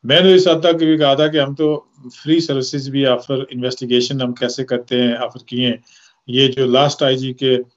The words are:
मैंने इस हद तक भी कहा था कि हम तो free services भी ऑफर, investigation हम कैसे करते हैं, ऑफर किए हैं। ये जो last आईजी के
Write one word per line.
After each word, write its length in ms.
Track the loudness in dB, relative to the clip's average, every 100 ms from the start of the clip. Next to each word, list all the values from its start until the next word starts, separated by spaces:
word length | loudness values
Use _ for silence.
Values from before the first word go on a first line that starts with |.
| 2
मैंने 280 | 4 6
इस 140 | 6 4
हद 160 | 2
तक 100 | 2
भी 240 | 2 2 2
कहा 180 | 2 2
था 120 | 2
कि 100 | 0
हम 180 | -2 -2
तो 360 | -2 -2 _ _ -20 -12
free 180 | -2 0
services 480 | 0 -4 -4 -6 -6
भी 160 | -2 0
ऑफर, 400 | 0 -2 -6 -6
investigation 720 | -6 -6 -6 0 0 0 -4
हम 120 | -6
कैसे 300 | -4 -6 -6
करते 320 | -6 -6 -2 -2
हैं, 220 | 0 -2
ऑफर 260 | -8 -10 -10
किए 180 | -4 -4
हैं। 160 | -6 _ _ _ _ -6
ये 180 | 0 0
जो 180 | 0 0
last 380 | 2 2 0
आईजी 300 | -2 -2 -4
के 300 | -4 0 0 -2